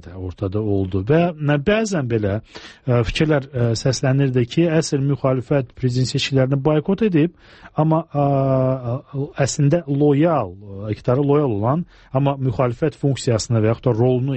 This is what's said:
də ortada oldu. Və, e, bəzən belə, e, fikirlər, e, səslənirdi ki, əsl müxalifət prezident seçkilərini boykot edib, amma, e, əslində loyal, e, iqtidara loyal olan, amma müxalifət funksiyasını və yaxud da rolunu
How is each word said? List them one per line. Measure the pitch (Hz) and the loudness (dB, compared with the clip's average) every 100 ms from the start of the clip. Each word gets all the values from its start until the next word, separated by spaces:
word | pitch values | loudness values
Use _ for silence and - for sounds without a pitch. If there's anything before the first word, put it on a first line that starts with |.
| 87 | -6
də | 90 | -12
ortada | 90 - 98 107 | -10 -6 -4 -2
oldu. | 107 98 95 95 104 | 0 0 0 -2 2
Və, | 160 175 | 2 0
e, | 151 147 147 | -2 -2 0
bəzən | 165 214 220 170 123 | 0 0 0 -2 -2
belə, | 113 101 107 - - - - 131 | -2 -2 -4 -8 -18 -20 -8 0
e, | 120 110 | 0 0
fikirlər, | - 156 147 135 | 0 0 0 -2
e, | 127 117 110 | -2 -2 0
səslənirdi | 135 123 135 135 139 123 120 165 | -2 0 0 2 2 0 0 0
ki, | 170 | 2
əsl | 156 - 139 | 2 0 -2
müxalifət | 139 139 135 131 - 143 120 - | -2 0 0 -2 0 -2 -2 -4
prezident | 127 127 123 | -2 0 -2
seçkilərini | 135 - 135 131 139 | -2 0 0 2 0
boykot | 151 151 170 196 220 | 0 0 0 0 2
edib, | 165 175 - - - - - | 2 0 -2 -20 -20 -8 0
amma, | 156 160 - | 2 0 0
e, | 147 139 139 135 131 131 131 123 131 - 139 147 - | -2 0 2 2 2 0 -2 -4 -8 -8 -8 -6 -2
əslində | 135 - 143 175 143 | -2 0 2 2 0
loyal, | 143 147 139 170 147 95 95 | 0 2 4 2 2 -2 -8
e, | 104 98 107 101 | -16 -10 -8 -4
iqtidara | - 127 | 0 0
loyal | 143 147 139 101 | 2 2 2 0
olan, | 113 160 - - _ | 0 -2 -4 -14 _
amma | 131 139 139 | 0 0 0
müxalifət | 131 127 123 117 - - | -2 0 -2 0 -4 -2
funksiyasını | 143 127 - 110 - 113 | -2 0 0 0 0 0
və | 107 | 2
yaxud | 113 127 | 0 0
da | 110 | 2
rolunu | 127 127 139 | 2 2 -2